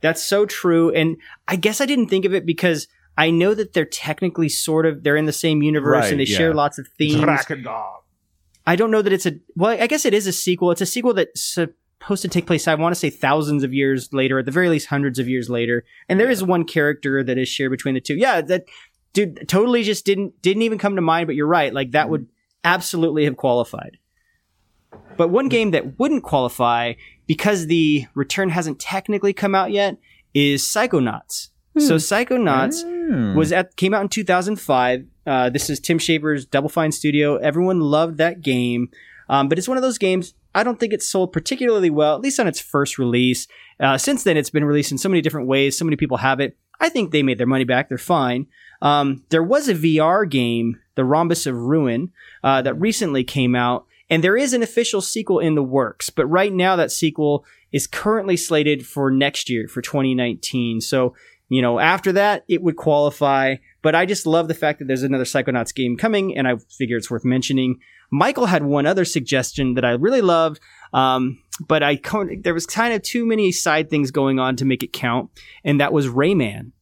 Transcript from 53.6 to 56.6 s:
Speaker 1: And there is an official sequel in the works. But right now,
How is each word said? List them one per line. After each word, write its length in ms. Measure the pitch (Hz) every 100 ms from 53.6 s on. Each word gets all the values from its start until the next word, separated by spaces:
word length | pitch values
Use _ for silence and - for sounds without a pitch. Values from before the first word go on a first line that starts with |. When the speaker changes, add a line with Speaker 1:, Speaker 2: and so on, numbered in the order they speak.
| 123 123 _ _ _
Speaker 1:
And 140 | 160
there 140 | 175 214
is 160 | 277
an 100 | 240
official 380 | 226 - 233 202
sequel 380 | 185 226 214 180
in 160 | 160 151
the 80 |
works. 460 | 131 135 117 - -
But 160 | - 139
right 260 | 175 202
now, 240 | 185